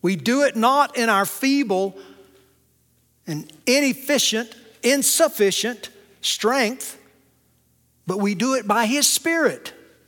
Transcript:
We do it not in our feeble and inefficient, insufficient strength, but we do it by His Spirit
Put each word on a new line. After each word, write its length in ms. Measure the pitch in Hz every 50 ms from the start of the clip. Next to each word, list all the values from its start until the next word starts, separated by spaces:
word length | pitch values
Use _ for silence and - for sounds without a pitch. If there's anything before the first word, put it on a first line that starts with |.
We 140 | - 175 196
do 280 | 165 131 220 240 277 285
it 120 | 262 -
not 400 | 226 220 247 269 285 285 269 -
in 140 | 254 233 226
our 160 | 214 196 196
feeble 720 | - - - - 269 269 285 277 214 196 185 196 196 196 - - - - - - _ _ _ _ _ _ _ _ _ _ _ _ _ _ _ _ _ _ _ _
and 240 | - 156 147 - - - - _
inefficient, 880 | - 247 277 294 269 - - - - 294 262 - - 214 220 240 226 - - - - _ _ -
insufficient 1040 | 233 277 285 - - - - 330 302 - - 208 196 180 - - 226 247 226 - - _ - - _ _ _
strength, 760 | - - - - - 262 254 277 247 208 254 262 - - - - _ _ _ _ _ _ _ _ _ _ _ _ _ _ _ _ _ _ _ _ _
but 120 | - 185 202
we 160 | 202 202 208
do 180 | 175 220 262 262
it 120 | 254 214
by 200 | 202 202 226 233
His 200 | 214 254 294 269
Spirit 680 | - - - - 330 330 330 311 220 139 - - - - - - _ _ _ _